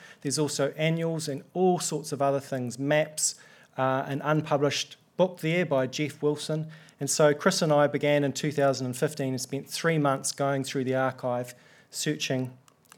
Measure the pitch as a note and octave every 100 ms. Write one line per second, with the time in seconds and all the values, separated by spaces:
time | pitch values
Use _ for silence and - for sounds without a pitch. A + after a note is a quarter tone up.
0 | - - D3 D3+ D3 - C#3 C#3+ D#3+ E3
1 | E3 D#3+ D#3 C#3 - F3+ F#3 F3 - D3+
2 | - C3+ C#3 C#3 C3+ C3+ B2 B2 C#3 D3+
3 | D#3 - - - - - - - C3 C3
4 | C#3 C#3 C#3 D#3 D#3 C#3+ C#3+ - - -
5 | _ - F3+ F3+ D#3+ F3 D#3 C3+ C3 C#3
6 | D3 - D3 D3+ - D#3 D#3 - - -
7 | C#3 - D3+ D3 G3 F#3 E3 D3 C#3+ C#3+
8 | D3 D3 C#3 C3 D#3 C#3 C#3 C3 B2+ B2
9 | D3+ - C3+ C3 - C3+ - - E3 D#3+
10 | C#3+ C3+ - - C#3 C#3 C3+ C#3 B2+ C3
11 | C3 B2+ B2+ B2 B2 - - - _ -
12 | D3+ - - C3 B2+ - _ _ -